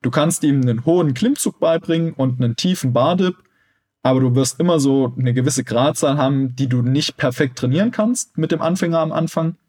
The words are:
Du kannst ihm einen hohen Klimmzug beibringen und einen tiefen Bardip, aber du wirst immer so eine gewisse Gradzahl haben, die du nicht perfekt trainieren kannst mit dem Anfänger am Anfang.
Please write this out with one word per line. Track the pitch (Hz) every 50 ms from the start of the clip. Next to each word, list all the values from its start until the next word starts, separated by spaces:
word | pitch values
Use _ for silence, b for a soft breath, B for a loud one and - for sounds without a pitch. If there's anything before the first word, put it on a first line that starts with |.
Du | - 127
kannst | 120 - - 165 170 - -
ihm | 156 139 139 127
einen | 127 117 113 120
hohen | 160 170 180 165 151 135
Klimmzug | 123 - 233 285 - - - - _
beibringen | - 165 165 165 165 - 165 165 165 165 156
und | - 135 131 123 123 127
einen | 120 113
tiefen | - - 180 185 - - 131 117
Bardip, | 120 123 151 180 185 196 120 117 _ _ _ _ _ _ _ _ _ _ _ _ _ _
aber | 127 131 131
du | 135 131 120
wirst | 131 135 127 - -
immer | 175 175 175 160
so | 139 139 135 135 135 120 123 127
eine | 127 127 120
gewisse | 127 127 143 135 - -
Gradzahl | - 110 117 127 147 147 - - 147 135 147
haben, | 135 135 143 135 135 131 123
die | 127 139 131
du | 123 127 120
nicht | 123 131 143 151 - -
perfekt | - - 139 123 - 156 135 123 -
trainieren | - 123 127 160 202 233
kannst | 240 - 214 226 247 - - _ _
mit | - 160 156 175
dem | 160
Anfänger | 160 160 175 185 - 170 165 165
am | 160 160 -
Anfang. | - 160 160 - - 160 160 180 _ _